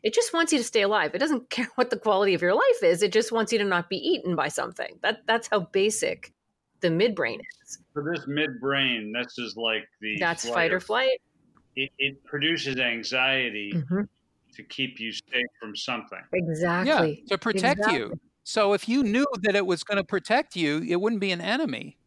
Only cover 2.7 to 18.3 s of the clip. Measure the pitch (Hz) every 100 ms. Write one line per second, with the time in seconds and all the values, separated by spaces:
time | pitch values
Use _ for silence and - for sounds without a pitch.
2.7 | - 185 175 202 214 226 226 214 226 202
3.7 | 175 175 185 - 359 - 165 147 - 120
4.7 | - - - 202 233 - 226 - 214 170
5.7 | 190 208 214 - - - _ _ _ _
6.7 | _ 175 165 233 190 120 107 - - -
7.7 | - _ 147 147 165 135 143 151 120 131
8.7 | 139 131 120 107 117 123 - 113 104 113
9.7 | 110 107 _ 214 104 170 170 117 120 165
10.7 | 180 - 226 262 262 _ _ _ _ _
11.7 | - 139 - 139 139 - 147 151 165 139
12.7 | 131 123 117 107 127 131 135 120 107 101
13.7 | 170 139 185 208 _ _ _ _ - -
14.7 | - 127 127 113 101 _ 127 123 _ 110
15.7 | 104 - 120 - 92 - 185 165 156 175
16.7 | 170 233 - 160 151 - 196 233 196 226
17.7 | 285 214 143 104 165 _